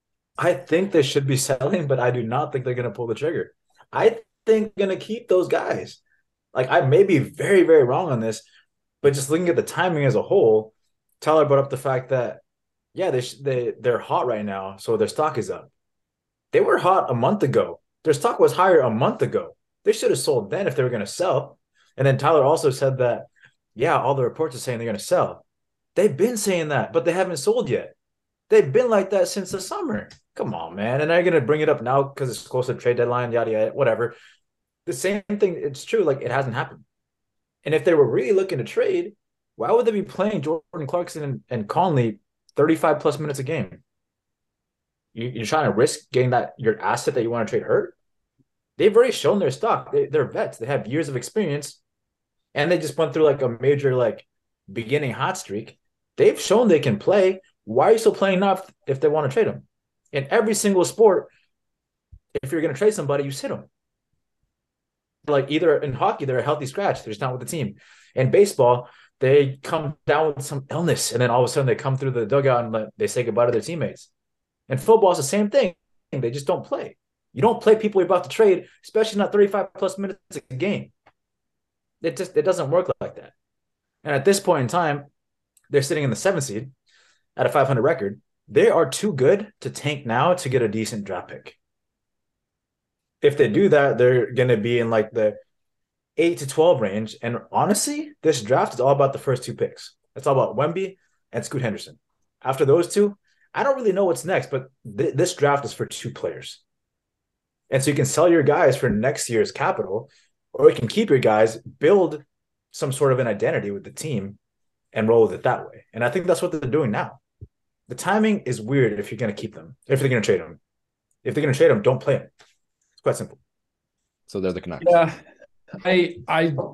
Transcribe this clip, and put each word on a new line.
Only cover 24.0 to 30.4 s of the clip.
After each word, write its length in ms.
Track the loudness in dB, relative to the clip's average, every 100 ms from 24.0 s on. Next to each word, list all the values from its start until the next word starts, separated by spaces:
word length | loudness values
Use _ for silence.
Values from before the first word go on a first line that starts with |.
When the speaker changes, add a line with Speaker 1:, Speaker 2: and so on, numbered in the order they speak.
Speaker 1:
all 140 | 0
the 100 | 0
reports 320 | -2 -4 -6 -6
are 40 |
saying 180 | -8 -6
they're 80 | -6
gonna 120 | -8
sell. 460 | -2 0 0 -6 _ _ _ _ _
They've 220 | 0 0 2
been 200 | -2 0
saying 320 | -2 -2 0
that, 240 | -2 -2
but 120 | -2
they 80 | 0
haven't 240 | 0 -2 -2
sold 320 | -2 0 -2
yet. 260 | -4 -6 -18 _ _ _ _ 2
They've 240 | 4 4
been 160 | 2 2
like 220 | 2 2
that 180 | 0 0
since 220 | -4 -8
the 100 | -8
summer. 480 | -8 -6 -6 -6 -8 -18 _
Come 200 | -10